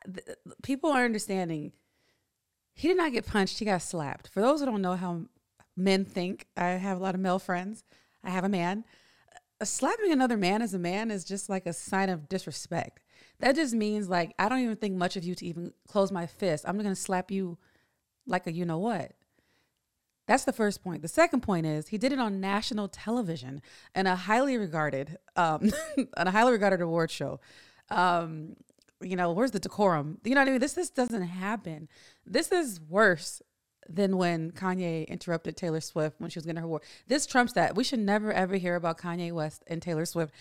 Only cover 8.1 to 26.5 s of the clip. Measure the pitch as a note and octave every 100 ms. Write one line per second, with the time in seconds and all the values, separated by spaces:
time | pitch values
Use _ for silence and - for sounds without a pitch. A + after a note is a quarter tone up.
8.1 | _ F#3 F#3 F#3+ G3 F3 G3+ - _ _
9.1 | _ _ - _ - G#3 - C#4 A4+ G#4
10.1 | C#4+ B3+ A3+ F3+ G#3 A#3 F#3 F3 F#3+ A3+
11.1 | G3+ - G3 - F#3+ F3 E3 - F#3+ F#3+
12.1 | F3 D3 F#3 E3+ C3+ - E3+ - - _
13.1 | _ - _ B3 C#4 C#4+ A3+ G#3 G#3+ F#3+
14.1 | F3+ E3 - G3 B3+ B3 G#3 G#3 F#3 F3
15.1 | G3 E3+ F3+ F3 E3 E3+ - - G#3 G3
16.1 | F#3+ E3+ - F#3+ D3+ - G3 G#3 F#3 -
17.1 | F#3 F#3 G3 F#3 E3+ _ _ _ _ _
18.1 | _ - F3+ F3+ E3 F3 D#3+ A3 G3 C3
19.1 | - _ _ _ _ _ _ _ _ _
20.1 | _ - A#3+ - A#3 G#3 - F#3 D3+ E3
21.1 | - E4+ C4+ - F3+ D#3+ D3+ D#3 G#3 B3+
22.1 | C#4 A3+ G3 F#3+ G3+ - G#3+ G3+ - -
23.1 | A#3+ F#3+ D#3+ B2+ C#3 - - - - F#3+
24.1 | F#3 F3+ A3+ C#4 B3 F#3+ D#3 D3+ C3+ C#3+
25.1 | D#3+ _ - E3+ D3+ G#3+ D5 D#5+ D5 G#3+
26.1 | - F3+ G3+ B3